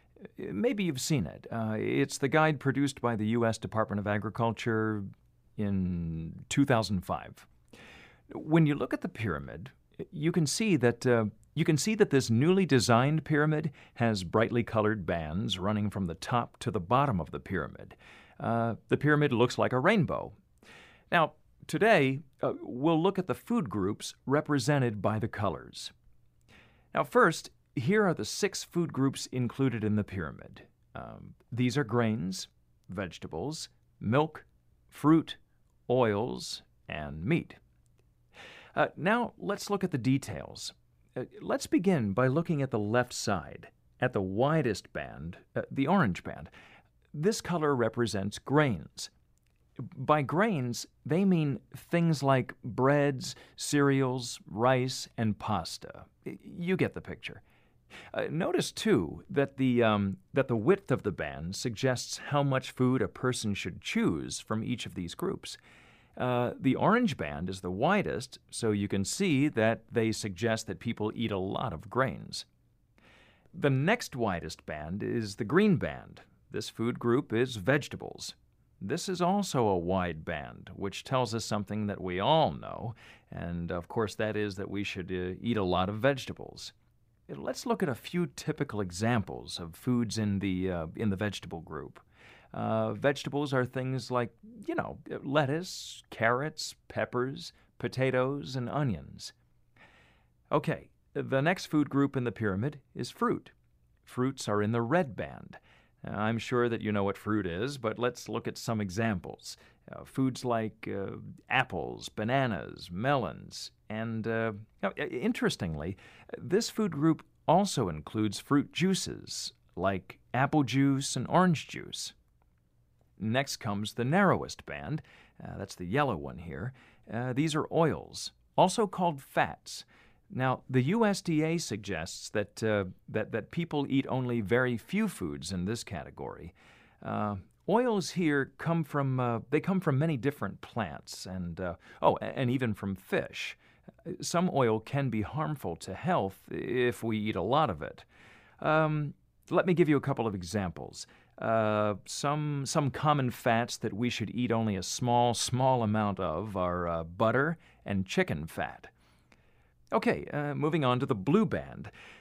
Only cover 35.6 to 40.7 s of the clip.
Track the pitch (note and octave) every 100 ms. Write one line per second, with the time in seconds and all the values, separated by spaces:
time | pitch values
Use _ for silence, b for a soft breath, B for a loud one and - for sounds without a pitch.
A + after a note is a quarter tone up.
35.6 | _ _ - B2 A#2 G2+ B2 A#1+ - -
36.6 | - _ - D#2 D2 D2+ F#2 E3+ - -
37.6 | _ _ _ _ _ _ _ B B B
38.6 | B - D3 - D#3 A#3 A#3+ - F3 G3+
39.6 | - G3+ F3+ C3 A#2 C3+ - D#2 - -
40.6 | -